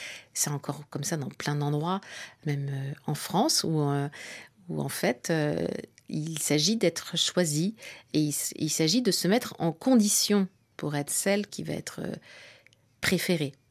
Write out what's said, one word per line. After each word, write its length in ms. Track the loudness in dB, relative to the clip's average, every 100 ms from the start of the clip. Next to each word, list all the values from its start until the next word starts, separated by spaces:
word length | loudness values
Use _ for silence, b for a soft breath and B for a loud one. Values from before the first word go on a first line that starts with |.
| B B B
C'est 160 | -2 -2
encore 320 | -2 -4 -8 -10
comme 160 | -8
ça 120 | -4 -4
dans 120 | -4
plein 280 | -4 -2 0
d'endroits, 440 | 0 0 0 -2 B B B B -4
même, 220 | -2 -4
euh, 240 | -4 -6 -6 -6
en 80 |
France, 500 | -6 0 2 2 2
où, 160 | 2 2
euh, 280 | 2 2 -2 B B B B _ -8
où 120 | -4
en 80 | -4
fait, 400 | 0 0 0 0
euh, 360 | 0 2 0 -2 -4 -10 _ -8
il 280 | -6 -4 -4
s'agit 380 | 0 2 4 4
d'être 400 | 2 0 -4 -2
choisi 580 | 0 2 2 2 0 B B B B
et 80 | 0
il 80 | 0
s-, 240 | 0 -4 -4
il 120 | -2
s'agit 320 | 2 2 4
de 100 | 2
se 160 | 2 4
mettre 280 | 2 0 -2
en 140 | -2
condition 760 | 0 6 6 6 4 4 4 2 -4 _ -8
pour 200 | -4 -2
être 140 | -2
celle 360 | 0 2 0 -2
qui 160 | -8
va 100 | -6
être, 280 | -6 -8 -8
euh, 80 | -8 -8 B B B B B _ _ _
préférée. 540 | 0 2 2 0 0 -6 _